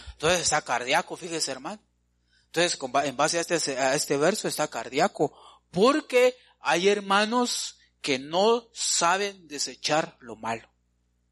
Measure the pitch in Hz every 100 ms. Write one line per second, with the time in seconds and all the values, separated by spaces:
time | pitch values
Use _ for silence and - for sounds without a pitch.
0 | - - 156 180 143 151 - 120 120 160
1 | - 156 170 165 143 131 151 214 _ _
2 | _ _ _ _ _ 160 175 - 131 139
3 | 143 127 156 170 165 165 - 127 131 147
4 | - 143 160 220 185 - 151 120 113 131
5 | 196 - 151 - - - _ 175 233 302
6 | - 247 254 254 _ _ 135 165 190 208
7 | 196 196 214 247 247 - - - _ _
8 | - 131 143 175 214 240 - - - -
9 | 170 190 202 196 156 143 135 123 - 151
10 | 165 - 120 107 113 113 - _ _ _
11 | _ _ _